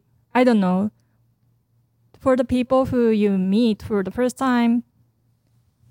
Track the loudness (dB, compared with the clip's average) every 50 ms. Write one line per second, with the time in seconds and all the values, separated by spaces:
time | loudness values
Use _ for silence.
0 | _ _ _ _ _ _ 0 2 2 2 2 2 2 0 0 -2 -2 -4 -8 _
1 | _ _ _ _ _ _ _ _ _ _ _ _ _ _ _ _ _ _ _ _
2 | _ _ _ _ -2 0 0 0 0 -2 -2 -2 -2 0 0 0 0 0 0 0
3 | 2 2 2 2 2 0 0 0 0 0 0 2 2 0 0 -2 -6 -4 -4 -4
4 | -4 -4 -4 -4 -4 -4 -4 -4 -2 0 0 2 2 2 0 0 -2 _ _ _
5 | _ _ _ _ _ _ _ _ _ _ _ _ _ _ _ _ _ _